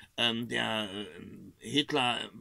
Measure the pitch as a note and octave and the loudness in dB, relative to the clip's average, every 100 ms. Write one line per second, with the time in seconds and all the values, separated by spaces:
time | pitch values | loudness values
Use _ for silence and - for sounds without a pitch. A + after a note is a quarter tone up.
0 | - - A#2 A2+ A#2 A#2+ A#2 A2 G#2 G2 | -10 0 2 2 0 0 2 0 -2 -4
1 | G#2 F2 F#2+ - G2 - A2 C3+ D3 D3 | -8 -10 -12 -14 -16 -14 0 2 4 4
2 | B2 A2+ A2 A2+ | 4 2 -2 -10